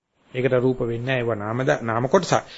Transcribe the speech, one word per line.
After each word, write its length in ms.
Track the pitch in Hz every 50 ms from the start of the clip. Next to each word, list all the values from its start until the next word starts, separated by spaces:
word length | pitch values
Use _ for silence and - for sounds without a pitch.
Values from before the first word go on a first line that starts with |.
| _ _ _ _ _ _ -
ඒකට 220 | 127 123 131 127
රූප 240 | 127 120 131 127 127
වෙන්නේ 240 | 123 117 117 117 120
නැහැ. 140 | 135 131 123
ඒවා 160 | 120 117 110
නාම 240 | 104 101 107 113 123
ද-, 200 | 131 143 147 127
නාම 260 | 113 117 110 117 127 135
කොටස. 260 | - 196 165 - 135 - - - -